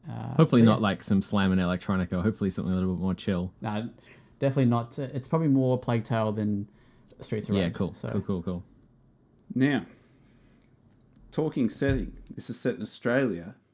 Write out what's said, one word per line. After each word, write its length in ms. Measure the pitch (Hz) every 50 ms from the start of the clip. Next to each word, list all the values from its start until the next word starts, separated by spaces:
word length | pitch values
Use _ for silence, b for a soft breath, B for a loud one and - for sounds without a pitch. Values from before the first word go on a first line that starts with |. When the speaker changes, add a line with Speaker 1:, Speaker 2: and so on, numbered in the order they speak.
| - -
Speaker 1:
Uh, 260 | 117 113 113 117 120
Speaker 2:
Hopefully 280 | - 160 156 - 120 113
Speaker 1:
so, 40 |
Speaker 2:
not 120 | 113 107 -
Speaker 1:
yeah. 20 | 107
Speaker 2:
like 200 | 101 95 - -
some 200 | - 104 95 92
slam 300 | - - 101 95 95 92
and 80 | 92
electronica. 600 | 90 87 92 90 - - 101 92 90 87 - 90 87
Hopefully 280 | 107 - - 104 98
something 220 | - - - 92 92
a 40 |
little 180 | 92 92 92 92
bit 60 | 85 87
more 120 | 95 90
chill. 380 | - - - 98 87 90 92 - -
Speaker 1:
Nah, 240 | - 110 104 104 113 117 - B B B B B B B B _
definitely 280 | 139 139 131 143 135
not. 320 | 120 120 117 117 120 - -
Uh, 100 | 143 127 -
it's 140 | 135 123 -
probably 200 | - 165 165 151
more 300 | 135 135 131 127 127 123
Plague 260 | - - 120 117 110
Tale 280 | - 120 113 110 107 104
than 360 | 110 107 104 104 101 101 - b b b b b b b b - -
Streets 280 | - - - 107 104 -
of 80 | 101
Speaker 2:
Yeah, 80 | 98 90
Speaker 1:
Rage, 100 | 85 -
Speaker 2:
cool. 200 | - 101 82 -
Speaker 1:
so. 160 | - - 117
Speaker 2:
Cool, 100 | 113 104 95
cool, 200 | - 101 90 85
cool. 220 | - 90 87 - - - - - _ _ _ _ _ _ _ _ _ _ _ _ _ -
Speaker 3:
Now, 300 | 127 131 143 143 113 85 - b b b b b b b b b b b b b b b b b _ _ _ _ _ _ _ _ - - - -
talking 360 | - 160 156 - 151 127 107
setting, 440 | - - 139 139 135 131 95 - - - - - -
this 160 | - - -
is 80 | 110 -
set 160 | - 131 117
in 60 | - 107
Australia. 720 | 104 - - - 120 120 135 139 120 95 85 82 92 120 _ _ _